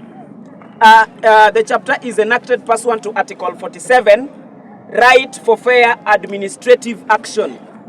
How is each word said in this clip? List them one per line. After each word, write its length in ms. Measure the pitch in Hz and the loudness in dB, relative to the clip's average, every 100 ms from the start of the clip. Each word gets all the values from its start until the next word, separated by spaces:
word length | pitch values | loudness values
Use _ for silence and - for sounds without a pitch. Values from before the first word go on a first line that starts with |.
| - - - - - - - - | -20 -20 -20 -20 -20 -20 -18 0
Uh, 220 | 220 226 220 - | 4 6 4 -2
uh, 260 | 226 220 214 | 2 4 4
the 120 | 220 | 2
chapter 360 | 220 240 - 262 | -4 -4 -4 -8
is 160 | 254 202 | -6 -4
enacted 460 | 214 240 247 247 | -2 -4 -4 -6
pursuant 380 | - 226 240 220 | -4 -4 -4 -6
to 100 | 208 | -6
article 400 | 208 196 202 180 | -8 -8 -8 -12
forty-seven, 760 | 170 175 180 - 254 208 208 277 - - - - - - | -10 -14 -10 0 0 2 0 0 -16 -20 -20 -20 -20 -10
right 520 | - 240 254 277 - | 0 2 2 0 -8
for 140 | - 220 | -4 -2
fair 400 | 247 247 233 240 - | 0 0 0 -2 -2
administrative 1000 | 208 196 202 196 - 247 247 240 196 - | -4 -4 -10 -12 -6 0 0 -2 -10 -4
action, 500 | 214 - 214 165 113 - - | -4 -4 -8 -8 -10 -20 -20